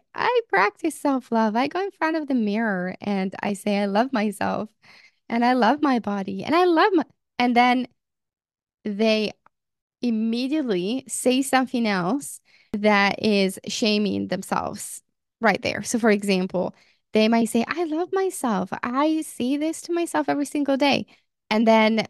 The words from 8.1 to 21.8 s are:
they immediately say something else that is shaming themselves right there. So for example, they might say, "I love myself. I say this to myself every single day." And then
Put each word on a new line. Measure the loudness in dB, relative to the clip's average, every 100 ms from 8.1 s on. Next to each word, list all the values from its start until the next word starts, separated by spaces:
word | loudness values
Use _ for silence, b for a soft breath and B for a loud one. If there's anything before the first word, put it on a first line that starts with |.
| _ _ _ _ _ _ _ -8
they | 0 2 2 0 -6 _ _ _ _ _ _
immediately | -2 0 0 -2 -2 -2 0 -2 -2 -4 -6
say | -2 0 0
something | 2 0 0 -2 0
else | 0 0 -2 -6 -16 b b b
that | 0 4 4 4 2
is | 0 2 2 -2 -10
shaming | -2 0 2 0 -2 -4
themselves | -6 -4 -4 -4 -8 -12 -16 _ _ _ _
right | 0 2
there. | -2 -4
So | -4 0
for | 2
example, | 2 2 0 0 -4 -6 b b b _
they | 0 2
might | 2 2
say, | 0 -2
"I | -4 -2
love | -2 -2
myself. | -2 -2 -4 -4 -2 -4 -6
I | -6 0 0 0
say | -6 -6 -4 -2
this | -4 -6
to | -6
myself | -4 -2 -2 -2
every | -2 -2
single | -2 -2 0
day." | 2 0 -4 b b _ _
And | 2 4
then | 6